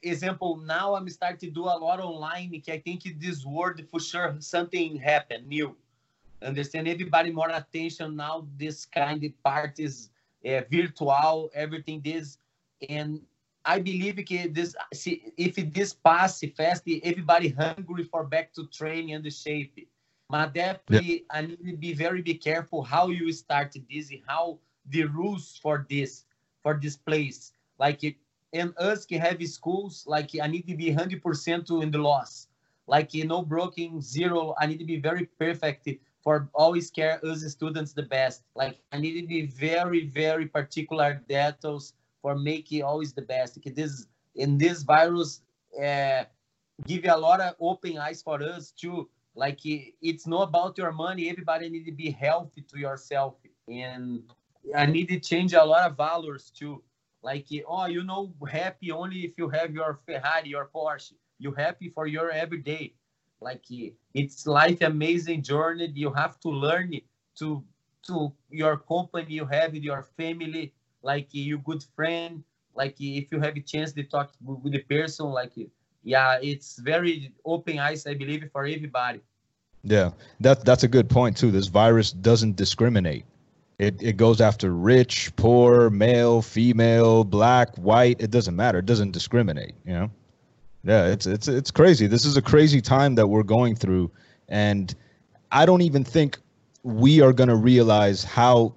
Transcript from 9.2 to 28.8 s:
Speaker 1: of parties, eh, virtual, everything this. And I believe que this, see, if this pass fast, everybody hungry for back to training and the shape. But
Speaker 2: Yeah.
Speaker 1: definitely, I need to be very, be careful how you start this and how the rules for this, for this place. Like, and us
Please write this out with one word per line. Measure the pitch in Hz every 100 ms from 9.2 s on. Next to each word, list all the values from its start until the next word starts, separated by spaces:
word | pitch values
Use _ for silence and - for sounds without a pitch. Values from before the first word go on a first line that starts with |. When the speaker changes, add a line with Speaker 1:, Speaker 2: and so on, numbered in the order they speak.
Speaker 1:
of | 147 -
parties, | 139 143 147 143 147 123 110 _ _ _
eh, | 123 131 117
virtual, | 165 175 - 143 139 156 160 156
everything | 147 151 160 156 156
this. | 147 165 151 - _ _ _ _ 143
And | 147 151 151 - _ _ _
I | 151 185
believe | 185 185 196 196 202
que | 180 170
this, | 156 170 - -
see, | - - 170 - -
if | 180 196 156
this | 175 196
pass | - 165 170 185 - 139 -
fast, | 160 180 - 160
everybody | 170 180 160 170 165
hungry | 127 160 160 170 175
for | 170 165
back | 147 160 165
to | - 143
training | - 156 165 165
and | 156
the | 151
shape. | 143 151 151 139 - - _ _ _ -
But | 147 156
Speaker 2:
Yeah. | 156 180
Speaker 1:
definitely, | 190 - 110 175 170 -
I | 156
need | 160 170
to | 175 165
be | 170
very, | 151 170 185
be | 170
careful | 160 151 160 160 160
how | 120 151 180
you | 180 165
start | 160 - 143 143 135 120
this | 147 143
and | 139 -
how | 151 170 165 _ _ 139
the | 156
rules | 151 151 196 190 - -
for | 151 147 139
this, | 143 131 - _ _ _ _
for | 151
this | 151 147 143
place. | - 156 139 - - _ _ -
Like, | 143 143 151 143 _ _ _
and | 165 175
us | 170